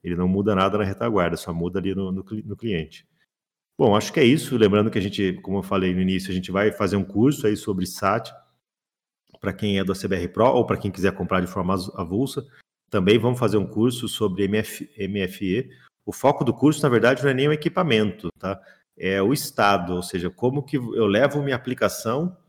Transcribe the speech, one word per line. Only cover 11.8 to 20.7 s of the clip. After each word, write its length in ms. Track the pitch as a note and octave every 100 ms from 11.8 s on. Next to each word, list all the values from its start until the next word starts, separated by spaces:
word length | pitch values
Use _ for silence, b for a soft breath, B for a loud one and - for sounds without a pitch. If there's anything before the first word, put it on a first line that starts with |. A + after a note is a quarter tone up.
| F#2+
avulsa. 520 | - E2 G2 C3 - - b _ _ _
Também 300 | G#2+ F#2 A2+
vamos 200 | A#2 B2
fazer 200 | A2+ G#2
um 80 | F2+
curso 420 | G#2 A#2+ B2+ G#2+
sobre 360 | - G#2+ F#2
M 120 | F#2+ G#2
F, 340 | G#2 - - -
M 240 | G2 G2+
F 240 | F#2 -
E. 260 | G2 G#2 B2+ B B _
O 80 | -
foco 320 | - C3+ C#3
do 100 | B2+
curso, 280 | A2+ C#3+ D#3
na 60 | C#3+
verdade, 340 | A#2+ A#2 C3+
não 80 | C#3
é 40 |
nem 140 | B2+ C#3+
o 40 |
equipamento, 760 | D3+ E3+ F#3 E3+ A2 G#2+ - E2+ _
tá? 220 | F#2+ G2 b b _ _
É 240 | F#2 G2
o 120 | G2+
estado, 640 | D3 - - G2+ G2 F2 F2+
ou 60 |
seja, 260 | F2+ F#2 F2
como 320 | - B2 C#3
que 140 | C#3